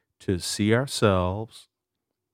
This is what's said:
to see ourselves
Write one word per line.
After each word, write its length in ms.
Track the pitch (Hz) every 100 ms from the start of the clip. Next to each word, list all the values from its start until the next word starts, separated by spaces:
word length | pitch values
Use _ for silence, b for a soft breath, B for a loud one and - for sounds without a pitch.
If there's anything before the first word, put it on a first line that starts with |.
| _ _
to 180 | - 90
see 360 | - - 104
ourselves 960 | 117 139 - 110 95 90 98 113 - - _ _ _ _ _ _